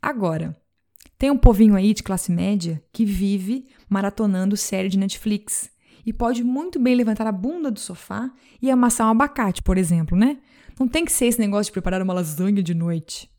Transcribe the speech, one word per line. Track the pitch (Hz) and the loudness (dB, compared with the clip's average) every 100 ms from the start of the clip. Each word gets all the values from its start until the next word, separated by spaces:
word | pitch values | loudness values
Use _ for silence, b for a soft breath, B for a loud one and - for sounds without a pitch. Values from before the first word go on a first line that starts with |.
Agora, | - 262 185 160 165 156 _ _ _ _ - _ | -4 -2 -2 -2 -6 -10 _ _ _ _ -20 _
tem | 269 | 0
um | 285 | 6
povinho | - 202 220 | 6 8 6
aí | 196 196 | 6 2
de | 214 | 0
classe | - 190 - | -2 -6 -2
média | 170 180 208 170 156 _ | -2 -2 -2 -4 -8 _
que | - | -2
vive | 220 190 196 196 185 262 - b b | -2 0 0 -2 -4 -8 -8 b b
maratonando | 196 196 196 214 185 190 208 | -2 -2 -2 -2 0 0 -2
série | - 190 190 | -2 -4 0
de | 190 | 0
Netflix | 196 - 214 208 - - - _ b b | -2 -4 -4 -4 -4 -8 -8 _ b b
e | - | -8
pode | - 233 240 | -2 -2 0
muito | 240 254 349 320 | 0 -2 -4 0
bem | 247 | 2
levantar | 247 226 214 220 | 4 2 0 -2
a | |
bunda | 196 220 349 294 | -2 -4 -4 -4
do | 208 | -6
sofá | - 180 - 196 254 - b b | -10 -16 -12 -8 -8 -12 b b
e | 254 | 0
amassar | 262 247 - 220 | 4 4 2 2
um | |
abacate, | 226 285 285 214 180 | 4 2 0 -2 0
por | - 185 | 0 2
exemplo, | 175 170 156 175 | 2 0 2 2
né? | 240 285 b b b b | 2 2 b b b b
Não | 254 | -2
tem | 311 330 | 0 -2
que | |
ser | - | 0
esse | 240 240 | 2 2
negócio | 208 202 208 | 0 0 -2
de | |
preparar | - 180 185 | -4 -4 -2
uma | 185 | -2
lasanha | 180 165 151 190 202 | -2 -4 -2 0 0
de | 175 | 0
noite. | 170 170 165 - - - | -2 -2 -4 -6 -16 -18